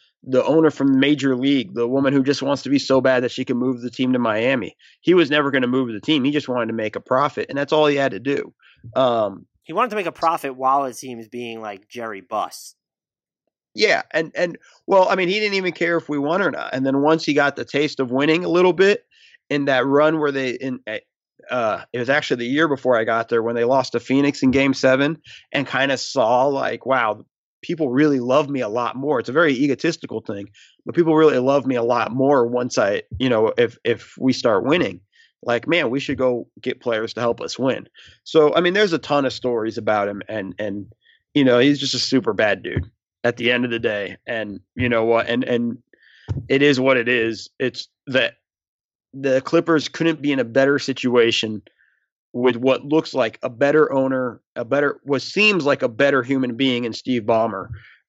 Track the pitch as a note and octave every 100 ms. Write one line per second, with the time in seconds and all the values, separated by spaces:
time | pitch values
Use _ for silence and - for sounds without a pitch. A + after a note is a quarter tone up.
0 | _ _ C3 B2+ - D#3+ D#3 - C#3 C3+
1 | C#3 D3+ C#3 B2+ C3+ C#3 G2+ G#2 A#2+ C3
2 | C#3 C#3 C3 C3+ C3+ C#3 C3 C#3 - C3+
3 | C3 B2+ B2 - C3 A#2+ B2+ B2 A#2+ A2+
4 | B2+ B2+ A#2+ A2 A#2+ C3+ G2 - _ _
5 | - F3+ D3 D3 C#3+ C3+ B2 C3 B2+ G#2+
6 | - D3+ C3 D3 C3 B2 A2+ A2+ G#2+ -
7 | - C3 C#3+ - - C#3 C#3+ D#3 D3+ C#3+
8 | C3+ G2 C3 C#3 - _ _ _ A2+ B2
9 | C3 A#2 G#2 G2 - _ - E3+ B3 G#3+
10 | E3+ C#3 E3 E3 C#3 C3 C3 C#3 C3+ A#2
11 | C3 A#2 A2 B2 A#2+ A2+ A2 G2+ _ A#2+
12 | A2+ G2+ F2+ G#2+ F2 - - _ _ _
13 | _ _ _ _ _ _ _ G#3 G#3 D#3+
14 | - D#3 E3 - F3+ D#3 _ _ - F#3+
15 | F#3 F#3 F3+ G#3 G#3+ G3 F3+ - E3+ E3+
16 | D#3 D3 C#3+ F3+ F3+ D2 - C3 C3+ C3+
17 | D3 D#3+ D#3 D3 C#3+ C3+ A#2+ C#3+ D3+ -
18 | C3 B2+ D3 D#3+ F3 E3+ F#3 E3+ G3 G#3
19 | _ _ _ _ - D3 C#3+ C3 C3 C#3+
20 | D3+ D#3+ D3 C#3 C3 A#2 C3+ B2 - G#2+
21 | _ _ _ _ - B2+ A2+ F#2 - B2
22 | A#2+ D3 - B2+ A#2+ C#3 D#3+ C3 B2+ A#2+
23 | A2+ A2+ A2+ A#2 A2+ A#2 A#2 C3+ B2 A#2+
24 | - C3+ C#3+ C3+ C3 C3+ C3+ C3 C3 C3
25 | C#3+ D#3+ - - _ C#3 B2+ C3 C3+ C3
26 | - C3+ A2+ B2 C#3 C#3 A2 A#2 - C3
27 | A2+ G#2+ - _ _ _ - D#3+ D3 B2+
28 | D3+ C3+ A#2+ C3+ C#3+ C#3 A2 A#2 A#2+ B2
29 | C#3 C3 A2+ C3+ E3 B2 C#3+ B2+ D#3+ D#3+
30 | - A2 - G2+ G2+ _ _ _ - -
31 | E3 D#3 D#3 C3 B2+ C#3 B2+ B2 A#2 A#2+
32 | A2+ B2 C3+ C#3+ A#2+ B2 B2 C3 G2+ G2+
33 | - - B2+ A2+ A2 - A#2 - - A2+
34 | - - C3 B2+ A#2+ G2+ B2 F3 A#2+ F2+
35 | _ _ _ _ A#2+ A#2 A2+ E3+ C3+ C3+
36 | - C3 C3 B2 - - B2+ B2 B2 A2
37 | A2+ - A#2+ A#2 - - C3 A#2 - _
38 | - _ - D#3+ D3+ E3 F3 G3 G#3+ D#3+
39 | - C#3+ C3+ - B2+ A#2+ A2 A2+ G#2+ G#2+
40 | G2+ G2+ - G#2+ F#2+ F2+ G#2+ G2+ G2+ _
41 | _ _ _ D3 C3 A#2+ C3 D3 C3+ B2
42 | - C3+ A2+ G2+ G#2+ F#2+ F2+ - - _
43 | _ _ A#2+ A#2+ A#2+ B2 B2 A#2 A#2 G#2
44 | F#2+ F#2+ - A#2 G#2 F#2+ _ - B2 A#2
45 | A2+ A2+ - A#2+ B2+ A#2+ A#2+ A2+ _ _
46 | _ _ - C3 - C#3 D3 C3 C3 B2+
47 | A#2 B2 A2+ G#2+ - - B2+ - - _
48 | - B2+ A#2 - _ _ _ _ _ _
49 | _ C3+ C3+ C3 C3+ E3 E3+ D#3+ A#2+ -
50 | E3 D#3 C#3+ C3+ A2+ B2 C3+ C#3+ - C3
51 | C3 A#2+ A#2 A2 G#2+ G#2+ - _ _ _
52 | _ _ _ B2 B2+ A#2 C3 C3 C#3+ D#3
53 | D#3 C#3+ A2+ - C3 A2+ C#3+ D3+ D3 C#3
54 | C3+ C3 B2 G#2+ _ - A#2 C#3 - -
55 | - C3+ - F#3+ G#3+ F#3+ C#3+ C#3 B2+ A2
56 | C#3 C#3 B2 C3+ B2+ A#2 C3+ A#2+ A#2+ A2
57 | - B2 G#2+ A2+ A2+ G2 F2+ - - _